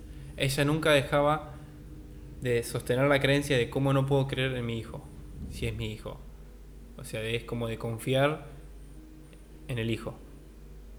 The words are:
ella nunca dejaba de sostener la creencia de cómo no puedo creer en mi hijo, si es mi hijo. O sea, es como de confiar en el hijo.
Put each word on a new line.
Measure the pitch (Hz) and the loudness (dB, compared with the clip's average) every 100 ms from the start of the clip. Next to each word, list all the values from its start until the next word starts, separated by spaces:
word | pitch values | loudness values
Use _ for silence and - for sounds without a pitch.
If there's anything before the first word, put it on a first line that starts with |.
| - - - - | -14 -12 -12 -2
ella | 135 139 143 | 0 4 4
nunca | 160 156 | 4 6
dejaba | 147 131 147 147 156 - - - - - - - - - - | 6 6 4 6 4 -2 -12 -14 -14 -14 -14 -14 -14 -14 -4
de | 127 120 | 2 2
sostener | 113 127 - 123 139 | 2 -4 0 4 6
la | 139 | 6
creencia | 135 143 143 131 | 6 4 4 4
de | 117 | 4
cómo | 135 139 | 2 4
no | 135 135 | 4 4
puedo | 139 135 | 4 4
creer | 127 131 123 | 0 0 0
en | 117 | -2
mi | 113 | -4
hijo, | 110 - - - - - - | -6 -10 -12 -16 -14 -12 -10
si | - 117 | -4 -4
es | 110 | -2
mi | 110 | -4
hijo. | 104 107 - - - - - - - - - | -6 -8 -10 -14 -16 -18 -18 -18 -16 -16 -14
O | |
sea, | - 110 | -8 -6
es | 110 117 | -2 -2
como | 117 117 113 | -2 -4 -4
de | 113 | -4
confiar | 117 113 - 131 143 156 - - - - - - - - - - - - - | -4 -4 2 4 4 2 -6 -16 -16 -18 -16 -18 -18 -20 -20 -20 -20 -16 -6
en | 120 | -2
el | 113 | 0
hijo. | 110 - - - - - - - - - | 0 -4 -10 -16 -18 -20 -18 -18 -16 -16